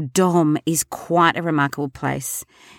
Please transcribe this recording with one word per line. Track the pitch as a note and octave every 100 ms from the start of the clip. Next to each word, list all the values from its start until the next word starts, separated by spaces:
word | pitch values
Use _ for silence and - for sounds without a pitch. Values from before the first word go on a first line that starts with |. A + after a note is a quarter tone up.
| C#3+
Dom | F#3+ F#3 F3 D#3 D3+ -
is | E3
quite | - - - E3+ E3 -
a |
remarkable | E3+ D3+ C#3 - C#3+
place. | - C3+ C#3 - - - _ -